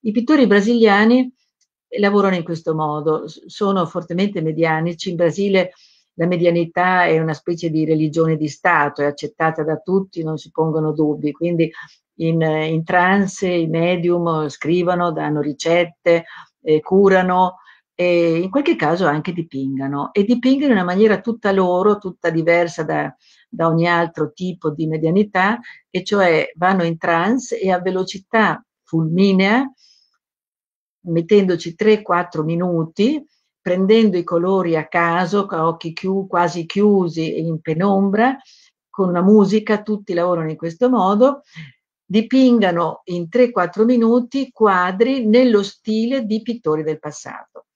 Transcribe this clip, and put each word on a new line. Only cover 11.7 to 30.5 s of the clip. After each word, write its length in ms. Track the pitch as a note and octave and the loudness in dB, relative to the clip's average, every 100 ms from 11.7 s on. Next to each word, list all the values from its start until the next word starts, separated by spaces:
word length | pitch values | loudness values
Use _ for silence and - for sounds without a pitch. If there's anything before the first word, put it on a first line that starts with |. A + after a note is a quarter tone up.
| - - _ _ - | -4 -20 _ _ -6
in, 220 | E3 E3 | -2 0
in 420 | D#3+ D#3 D#3 D#3+ | 0 -2 -2 -4
trance 640 | E3 F3+ F3+ G3+ G3 - F#3 | -2 0 2 2 0 -4 -2
i 200 | F3 E3 | -2 -2
medium 800 | E3 E3+ F3+ E3+ F3 E3+ D#3 D3+ | -2 0 0 0 0 0 -2 -4
scrivono, 640 | - D3 F3 F3 F3+ F3 | -6 -2 0 0 0 -2
danno 300 | D#3 D3+ D3+ | -4 -4 -4
ricette, 840 | D3 C#3 E3 E3+ E3 _ E3+ E3+ - - - _ | -4 -4 0 0 -2 _ 0 0 -2 -20 -20 _
eh, 200 | E3 D#3 | 0 0
curano, 760 | - F#3+ G3 F#3+ F#3 F3+ F3+ F#3 _ _ _ | 2 4 6 4 2 2 0 -2 _ _ _
e 440 | - F3+ E3+ E3+ E3 | -4 0 2 2 0
in 120 | F#3 | -2
qualche 260 | B3+ D4 E4 | -2 0 0
caso 300 | D#3 E3+ E3+ | 0 0 0
anche 260 | D3+ E3 | 0 -4
dipingano, 800 | F3 E3 C3+ C3+ C3+ C3+ C#3+ - | -8 -8 -8 -6 -6 -6 -6 -4
e 120 | G#3 | -2
dipingono 480 | G3+ B3 B3+ C4+ C#4+ | 0 0 2 0 2
in 60 | G#3 | 0
una 60 | |
maniera 380 | F3 F#3 A3 G3 | 0 2 2 2
tutta 300 | A#3 A#3 G3+ | -2 -4 -2
loro, 460 | G3 F3+ F3+ F#3+ G3+ | 0 2 2 2 0
tutta 320 | F#3+ - E3+ | -4 -6 -2
diversa 540 | E3 D#3+ E3+ E3+ E3 | 0 2 2 0 -4
da, 320 | D#3+ D#3 D3 _ _ _ _ | -4 -4 -6 _ _ _ _
da 180 | A3+ E3 | -2 0
ogni 200 | E3 E3+ | 2 2
altro 460 | E3+ E3 - D3+ | 0 -2 -4 -8
tipo 380 | - F3+ F3 F#3 | -6 -10 -6 -6
di 160 | D3+ D#3 | -4 -4
medianità, 720 | D#3 D#3+ F#3 G#3 F#3 F#3+ A#3+ - - _ | -2 0 0 0 0 0 -2 -10 -20 _
e 140 | F#3 | -10
cioè 480 | F#3+ G3+ F3+ D#3 D3 - | -4 0 2 2 -2 -2
vanno 280 | F3+ F#3+ | 0 0
in 140 | E3+ E3 | -2 -4
trance 640 | - E3+ F#3 B3+ - - | -2 0 0 -2 -4 -6
e 120 | F#3+ | -2
a 80 | F3+ | -2
velocità 840 | F#3 F#3 F#3 G3 _ A3+ G3 D#3 _ _ | -2 -4 -6 -10 _ 0 0 -2 _ _
fulminea, 880 | _ E3 D#3+ E3+ G3 F#3 F#3+ A#3 C4+ _ _ _ _ _ _ _ _ | _ -4 -2 2 2 4 2 0 -2 _ _ _ _ _ _ _ _